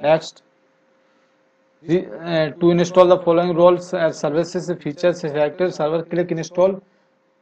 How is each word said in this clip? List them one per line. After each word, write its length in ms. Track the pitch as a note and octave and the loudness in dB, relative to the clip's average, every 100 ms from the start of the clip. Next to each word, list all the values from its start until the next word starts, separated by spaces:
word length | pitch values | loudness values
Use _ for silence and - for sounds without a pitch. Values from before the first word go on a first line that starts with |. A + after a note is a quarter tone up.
नेक्स्ट, 400 | C#3+ D#3+ - - _ _ _ _ _ _ _ _ _ _ _ _ _ _ | -2 0 -2 -18 _ _ _ _ _ _ _ _ _ _ _ _ _ _
to 840 | D#3+ F3 F3 - E3+ E3 D#3 C#3 E3+ | -2 -2 -2 -10 -4 -2 -2 0 2
install 360 | E3+ F3 F#3 F3+ | 2 2 4 6
the 80 | F3+ | 4
following 320 | F3 E3+ F3 E3 | 2 0 0 4
roles 300 | F3 F3 F3 F#3 | 4 4 -2 -2
and 180 | D#3+ | -2
services, 520 | - D#3 D3 E3 F#3 D#3+ E3+ | -2 -4 -2 -4 -6 -8 -8
features, 400 | D3+ D3 F3+ F3 | -8 -2 -2 0
selected 540 | D#3+ C#3+ D3 D3 F3+ | -4 -2 -2 0 -4
server, 260 | F3 D3+ E3 | -2 -2 -2
click 280 | E3 E3+ F3 | -4 -4 -4
install। 420 | E3 D#3+ - F#3+ F#3+ - _ _ _ _ _ | -4 -6 0 0 0 -10 _ _ _ _ _